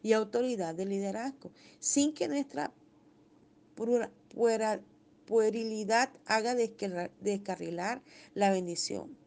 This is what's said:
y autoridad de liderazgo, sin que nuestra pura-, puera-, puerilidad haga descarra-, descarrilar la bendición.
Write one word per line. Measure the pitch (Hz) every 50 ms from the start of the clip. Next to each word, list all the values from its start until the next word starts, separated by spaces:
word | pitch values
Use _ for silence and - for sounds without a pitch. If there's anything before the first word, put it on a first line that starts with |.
y | - 220 220
autoridad | 220 220 214 214 240 247 254 240 196 180 165 165
de | 170 190
liderazgo, | 196 202 196 196 196 196 220 240 277 269 - - - - - - - - _
sin | - - - 285 285 302 302
que | - -
nuestra | 302 285 285 277 - - 277 - - - - - - _ _ _ - _ _ - _ _ _ - _ _ _ _ _ _
pura-, | - 220 233 247 240 226 - - _ _ _
puera-, | - - 233 233 226 220 220 214 214 196 - - - _ _ _ _ _ _
puerilidad | - 208 226 214 220 208 226 226 220 220 214 214 196 220 233 254 262 - - _
haga | - 220 220 214 240 247
descarra-, | 247 226 214 214 - 208 196 180 175 175 - - _
descarrilar | 190 208 202 196 202 - 180 170 170 165 170 170 180 208 247 269 - - - - - - _
la | 196 202 196
bendición. | 196 185 180 175 170 - - - - 92 - - 262 - -